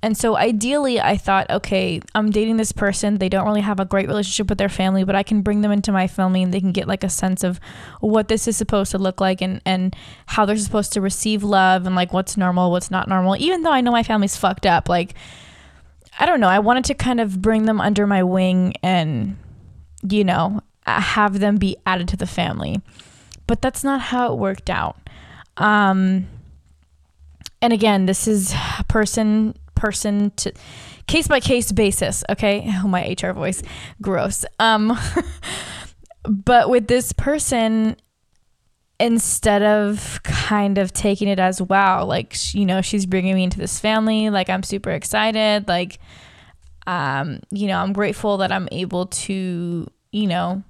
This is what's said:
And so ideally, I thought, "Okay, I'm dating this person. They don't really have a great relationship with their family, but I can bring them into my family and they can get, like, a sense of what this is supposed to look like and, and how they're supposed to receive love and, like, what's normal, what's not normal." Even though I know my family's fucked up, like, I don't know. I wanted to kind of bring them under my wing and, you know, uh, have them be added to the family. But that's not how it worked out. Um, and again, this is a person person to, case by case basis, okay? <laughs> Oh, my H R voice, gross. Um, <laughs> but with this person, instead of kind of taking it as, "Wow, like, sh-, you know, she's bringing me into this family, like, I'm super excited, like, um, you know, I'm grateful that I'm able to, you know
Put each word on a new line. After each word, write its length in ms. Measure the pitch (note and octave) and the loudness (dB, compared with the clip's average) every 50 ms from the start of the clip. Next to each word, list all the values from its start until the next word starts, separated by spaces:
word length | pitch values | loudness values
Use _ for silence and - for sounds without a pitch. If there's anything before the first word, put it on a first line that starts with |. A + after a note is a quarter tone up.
| - | 0
And 140 | A3 A3 G3+ | -2 -2 0
so 180 | - A3+ A3 | 2 2 2
ideally, 640 | - - G3+ A#3 G#3 G#3 A#3+ C#4 D4 C#4+ C4+ B3 A3 | 2 2 2 2 0 0 0 0 0 0 0 0 2
I 160 | - - G#3 | 2 2 0
thought, 320 | G3 - - G3 F#3+ - - | 0 0 0 0 0 0 0
"Okay, 500 | - G#3 - - G3+ F#3+ F#3 F3+ E3+ - - - _ | -4 -4 -2 0 -2 0 0 0 -4 -6 -8 -4 _
I'm 160 | A3 G#3+ G#3+ | 0 0 2
dating 260 | G#3 G#3+ G#3+ A3 A3+ A3+ | 2 2 2 2 0 0
this 140 | A3 - | 0 -2
person. 480 | - - A3 G3 G3 - - G#3 G#3 G3+ | -2 -2 0 0 0 0 0 0 0 0
They 100 | F#3+ F#3+ | 0 0
don't 160 | F#3+ F#3+ G3 | 0 0 0
really 160 | G#3+ G#3+ G#3 | 0 0 0
have 180 | G#3 G#3 G#3 F#3 | 0 0 0 -2
a 60 | F#3+ | -2
great 220 | F#3 - G3 G3 - | 0 0 0 0 0
relationship 420 | - G#3 G#3 F#3+ F#3+ - G#3+ F#3+ | -2 -2 -2 -2 -2 -4 -2 -2
with 80 | G#3+ F#3+ | 0 0
their 100 | G3 G3 | 0 -2
family, 360 | - - F#3 F#3+ F#3+ F#3+ F#3+ | 0 0 0 2 2 2 2
but 120 | F#3 F#3+ | 2 2
I 60 | G3 | 0
can 220 | G3+ - G#3+ G#3 F#3+ | 0 2 0 0 2
bring 180 | G#3 G#3 G#3 | 2 2 2
them 100 | G#3 G#3 | 2 2
into 200 | G3+ G#3 G3 - | 2 2 2 0
my 160 | G3+ F#3+ F#3 F#3+ | 0 2 0 0
family 340 | - - F#3+ F#3 F#3 F#3 | 0 0 0 2 2 2
and 100 | F#3 F#3 | 2 0
they 80 | F3+ G3 | 0 0
can 120 | F3+ F#3+ | 0 0
get, 160 | F3+ F#3+ - - | 0 -2 -2 -2
like, 160 | G3 F#3+ - | -2 -2 -2
a 60 | F#3+ | -4
sense 340 | - - - F#3+ F#3 F#3 - | -2 -2 0 -2 0 0 -2
of 160 | F3+ F3+ F3 - - - - - - - - | -2 -2 -4 -10 -16 -18 -18 -18 -18 -12 -4
what 280 | - G#3+ G#3 A3 G#3+ G#3 | -2 2 2 2 2 2
this 200 | A3 A3+ - A#3 | 0 -2 0 -2
is 100 | A3 - | -2 -2
supposed 320 | A3 - - G3+ G3 G3 | -2 0 0 0 0 0
to 60 | - F#3+ | -2 -2
look 240 | G3 F#3+ F#3 - | -2 -2 0 0
like 200 | G3 F#3+ F#3+ F#3 | 0 0 0 0
and, 200 | F#3 F#3 F#3 - - | -2 -4 -4 -4 -2
and 320 | G3 F#3+ F#3 F#3 F#3 - - - - - - - | -2 0 0 0 -2 -2 -6 -16 -20 -20 -20 -14
how 180 | - - - G#3+ | -6 0 2 2
they're 120 | G3 G#3+ A3 | 2 2 0
supposed 340 | G#3 F#3+ - G#3+ G#3 - - | -2 -2 -2 -2 -2 0 -2
to 80 | G#3 | -2
receive 420 | F#3+ G3 F3+ - - A3 G#3+ G#3 G3+ | -2 -2 -2 -2 -2 -2 -2 0 0
love 420 | G3+ G3 F#3+ F#3+ F#3 F#3 F#3+ F3+ | 2 4 4 6 6 4 4 2
and, 100 | F#3 F#3 | 0 0
like, 180 | F3+ F3+ F3 - | 0 0 0 0
what's 220 | F3+ F#3+ - - | -2 -2 -2 -2
normal, 360 | G#3 F#3+ F3+ F3+ F3+ F3+ F3+ | 0 0 2 2 2 2 2
what's 180 | F3 F3+ F3+ - | 2 0 -2 -2
not 180 | F#3 F#3 - - | -4 -4 -2 0
normal." 280 | F#3+ F#3 F3+ F#3 G3 - | 0 2 2 2 0 0
Even 240 | - D#4+ F#4 F4+ | 0 0 0 0
though 100 | D#4+ E4 | 2 2
I 100 | D4+ C4 | 2 4
know 100 | B3 A#3+ | 4 4
my 100 | A#3+ A#3 | 2 2
family's 340 | A#3 - A3+ G#3+ G3+ G3 - | 2 2 2 2 2 0 -2
fucked 300 | - - F#3+ F#3 - - | 0 0 -2 -2 2 2
up, 240 | G3 E3+ D#3+ - - | 2 2 2 2 2
like, 240 | F3+ F3 E3+ F#3 - - - - - - - - - - - - - - - - - - - - - - | 0 0 0 -2 -8 -16 -18 -20 -20 -20 -20 -20 -20 -20 -20 -20 -20 -20 -20 -20 -20 -20 -20 -20 -4 0
I 60 | C#4+ | 2
don't 140 | E4+ F4+ C#4+ | 2 4 4
know. 100 | A3 F#3 | 4 4
I 80 | F#3 G3+ | 4 4
wanted 280 | G#3+ G#3+ B3 B3+ B3+ | 4 4 2 2 2
to 100 | - C#4+ | -2 -4
kind 240 | - - B3+ B3+ A#3 | -2 -2 -2 0 0
of 200 | A3+ G#3 F#3+ F#3+ | 0 -2 -2 0
bring 260 | F#3 A3 A3+ A3 G#3+ | 0 2 2 4 2
them 140 | A3 A3 G#3+ | 2 2 2
under 280 | - G3+ G#3 G3+ G#3 G3+ | 2 2 2 2 2 2
my 160 | G3+ F#3+ F#3 | 2 2 2
wing 500 | F3+ F3+ F#3+ F#3 F#3 F#3 F#3 F#3 F3+ - - | 2 2 2 2 2 4 2 2 2 0 -2
and, 560 | - F3+ F#3 F3+ E3 D#3 D#3 A#2+ - G3+ G3 - - - - - - - - - - - - - - G3 | -2 0 2 2 0 0 -2 -2 -4 -4 -6 -8 -12 -20 -20 -20 -20 -20 -20 -20 -20 -20 -20 -10 -6 -2
you 140 | G3 G#3+ G3+ | 2 2 2
know, 380 | F#3 F#3 F#3+ E3 F3+ G3+ G#3+ - _ _ _ _ - | 2 2 0 0 -2 -2 -6 -8 _ _ _ _ 0
uh, 120 | - - | 0 0
have 400 | F#3+ - - A3 G#3 G#3 F#3+ G3+ | 0 0 0 2 2 2 2 0
them 180 | G3 G#3 G3+ G#3+ | 2 2 2 2
be 200 | F#3 F#3+ - - _ | 2 0 -2 -4 _
added 220 | - F#3 F3+ F3 F3+ | -2 -2 -2 -2 -4
to 100 | - F#3 | -4 -4
the 80 | F#3 | -6
family. 560 | F3+ - - E3 E3+ - D#2 D2 - - G3 - - - - - - - - - - - - - | -6 -4 -4 -4 -2 -2 -4 -4 -4 -4 -6 -6 -8 -20 -20 -20 -20 -20 -20 -20 -20 -20 -12 -4
But 160 | - A#3 A3+ | -2 -2 0
that's 220 | - B3+ C4 - - | 0 -2 -2 -2 -2
not 180 | C#4 C#4 C4+ | -2 -2 -2
how 320 | A#3+ - B3 B3 B3 A#3+ - | -2 -2 -2 -2 0 0 -2
it 60 | - | -2
worked 320 | G#3 F#3+ F#3+ - - - | -2 -2 -4 -4 -6 -6
out. 260 | F3 - - - - - - - - - - - - - - _ _ - | -4 -2 -4 -4 -6 -10 -18 -20 -20 -20 -20 -20 -20 -20 -20 _ _ 0
Um, 680 | - G#3+ G#3+ G#3 G#3 G3 F#3+ F#3+ F#3 F#3+ F#3+ F#3+ F#3 - - - - - - - _ _ _ _ _ _ _ _ _ _ _ _ - - - _ - - _ _ | 2 4 4 6 6 4 4 4 4 2 2 0 0 -4 -10 -18 -20 -20 -20 -20 _ _ _ _ _ _ _ _ _ _ _ _ -20 -20 -20 _ -18 -18 _ _
and 100 | - A#3+ | 0 2
again, 360 | A3+ G#3+ G#3 A3 G#3 F#3+ F#3+ F#3 | 2 4 4 4 4 4 2 2
this 200 | F#3+ - - A3 | 0 0 0 0
is 240 | A3 G#3 F#3+ G3 - - - - - - | 2 2 0 0 -2 -4 -4 -4 -4 -4
a 40 | - | -2
person 680 | - - A3+ G#3+ G3+ - - A3 G#3+ G#3+ G#3+ A3 A3 - - - - - - | 0 2 2 2 2 0 0 2 2 2 2 2 0 -2 -6 -16 -4 -4 0
person 500 | - G#3+ G3 - - G#3+ G3+ G3+ G3+ G#3 - - | 0 0 -2 -2 -2 -2 0 0 0 0 -2 -4
to, 160 | - - - - - - - - - - - - - - | -6 -6 -8 -10 -20 -20 -20 -20 -20 -20 -20 -16 -6 0
case 200 | - D#4+ D#4+ - | 0 0 2 4
by 120 | D4+ C4 | 2 2
case 320 | - - C4+ A#3+ A#3 - | 4 2 2 2 2 0
basis, 520 | G3+ F#3 A3 G3 G3 - F#3 - F#3+ - - - | 0 2 2 2 2 0 -2 -2 -2 -4 -4 -4
okay? 400 | G3 - - G#3 G3+ G#3 - - G#3 | -4 0 0 0 0 0 -2 -2 -2
<laughs> 60 | F#3 F#3 | -2 0
Oh, 40 | G#3 | 0
my 160 | F#3 F3+ - | 0 0 -2
H 200 | - F#3 - - | -4 -6 -4 -4
R 100 | F#3 F#3 | -6 -4
voice, 280 | - D#3 F3+ G3 - - - - - - - - - | -4 -4 -4 -4 -6 -8 -12 -14 -16 -16 -18 -18 -10
gross. 440 | G3+ G3 F#3+ E3+ - G3 G3 - - - - _ | -6 -2 -2 0 0 -2 -2 -6 -8 -10 -8 _
Um, 380 | A3 A3+ A3 G#3+ G#3+ A3 A#3+ - - - - - F4 - - - - - - - - | 0 2 2 2 2 0 0 -2 -2 -2 -2 -4 -4 -4 -8 -12 -12 -12 -10 -10 -12
<laughs> 600 | - - - - - - _ - - - _ - | -12 -14 -16 -16 -18 -20 _ -20 -20 -20 _ -4
but 460 | A3+ G#3+ G3 F#3+ - B3 A#3+ - - | -4 -4 -2 2 6 6 6 6 6
with 180 | B3 B3 A3 G#3 | 4 2 2 2
this 240 | B3 B3+ A#3+ - - | 0 0 0 -2 -4
person, 840 | - - C#4 D4 D4+ - - - A#3 A3+ A3 A3 A3 A3 A3 A3 _ _ _ _ _ _ _ _ _ _ _ _ _ _ _ _ _ _ _ _ _ | -2 0 0 0 0 0 -2 0 0 2 2 2 2 0 0 -2 _ _ _ _ _ _ _ _ _ _ _ _ _ _ _ _ _ _ _ _ _
instead 640 | - A#3 A#3 A#3 - - - - - A3 G#3 G3+ | 0 2 2 0 0 -2 -4 0 2 2 4 4
of 600 | G3+ G#3+ G#3 G#3+ G#3 G3+ G#3 G#3 - - - - - | 4 4 4 4 2 0 -2 -4 -6 -10 -12 -12 -6
kind 540 | - - - - - G#3+ G#3 G3+ G3+ G3 G3 | -4 -4 -4 -2 0 0 0 2 2 2 0
of 160 | G3 F#3+ - | 0 -2 -4
taking 340 | - - G#3 G3+ G3 G#3 G3 | -2 0 0 0 0 0 0
it 120 | G3+ F#3+ | 0 2
as, 220 | F#3 F#3 F#3 - | 2 0 0 -2
"Wow, 440 | F#3 F3+ F#3+ G3 G3 F#3+ F#3 F#3 - | -2 2 2 4 4 4 2 2 0
like, 280 | F#3+ D#3+ - - - - | -2 -2 -4 -4 -6 -8
sh-, 220 | - - - - | -8 -6 -4 -2
you 100 | G3+ G3+ | 0 0
know, 160 | F#3 F3+ F#3+ | 2 2 0
she's 240 | F#3+ - - G#3 G3 | 0 0 -2 -2 -2
bringing 300 | F#3 F#3 F#3+ F3+ F#3+ F#3+ | 0 -2 0 0 0 0
me 80 | F#3+ F#3 | 0 0
into 160 | F3+ F3+ - | 0 -2 -4
this 200 | - F#3 - - | -4 -6 -6 -4
family, 500 | - G#3+ A3 A3 A3 A3 A3 A3 G#3+ G#3+ | -2 0 0 2 2 2 0 2 0 0
like, 200 | G#3 G3 F#3 - | 0 0 0 0
I'm 140 | F#3 F#3 F#3 | -2 -4 -4
super 280 | - - G3 G3+ F#3+ | -4 -6 -6 -4 -4
excited, 760 | E3 D#3 - - - G#3+ G#3+ A3 A3 A3 G#3+ G#3+ G#3 G#3 G3+ - | -6 -4 -4 -2 -2 0 0 0 0 2 2 2 2 0 0 0
like, 320 | F3+ F3 F3+ F3+ - - - - - - - - - - - - - _ _ - - - - - | -2 -2 -2 -4 -8 -18 -20 -20 -20 -20 -20 -20 -20 -20 -20 -20 -20 _ _ -20 -20 -14 -8 -6
um, 520 | F3+ F3 C#3 C#3 C3 C#3 C#3+ E3+ - - - _ | -4 -4 -2 -2 -2 -4 -4 -4 -8 -10 -10 _
you 160 | - G3+ G#3 G3+ | -6 -4 -2 -2
know, 120 | F#3+ F3+ | 0 0
I'm 140 | F3+ F#3+ G3+ | -2 -2 -2
grateful 440 | F#3+ G#3 G3+ G3+ - - G#3+ G3+ F#3+ | 0 -2 -2 -2 -2 -2 -2 0 0
that 140 | G3 F3+ | 0 -2
I'm 160 | F#3 F#3+ F3+ - | -2 -2 -4 -6
able 360 | - D3+ F#3 F3+ F3+ F3+ F3+ G#3 | -6 -6 -6 -4 -4 -4 -4 -4
to, 800 | - - - - G3 F#3+ F#3 F#3 F3+ E3+ F3 F3 F3 E3+ - - _ _ _ _ | -6 -8 -6 -6 -6 -4 -4 -4 -4 -4 -4 -4 -6 -6 -8 -10 _ _ _ _
you 160 | - G#3 G#3+ G3 | -4 -2 -2 0
know 360 | E3+ F3+ F3 F3 F#3 G3 G3 - | 0 -2 -2 -2 -4 -6 -8 -12